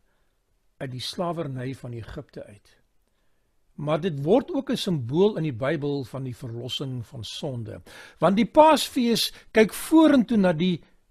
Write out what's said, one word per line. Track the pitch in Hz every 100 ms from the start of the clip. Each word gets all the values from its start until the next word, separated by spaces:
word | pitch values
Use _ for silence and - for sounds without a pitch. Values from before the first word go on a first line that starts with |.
| _ _ _ _ _ _ _ _
uit | 135
die | 127
slawerny | - - 175 165 156 127 127 131
van | 123
Egipte | 117 110 - - -
uit. | - 101 _ _ _ _ _ _ _ _ _ _ _ -
Maar | 147 160
dit | 175 143
word | 139 233 -
ook | 294 269
'n | 240
simbool | - 165 117 151 208 202
in |
die | 156
Bybel | 113 131 160 143 143
van | 131 135
die | 131 117
verlossing | 123 117 123 - 139 127 113
van | 127
sonde. | 107 - 160 123 110 95 - - - _
Want | 160 196
die | 233
Paasfees | - 311 294 - - 233 220 - - _
kyk | - 220
vorentoe | - - 320 311 285 208 226
na | 185
die | 156 185 175 - _ _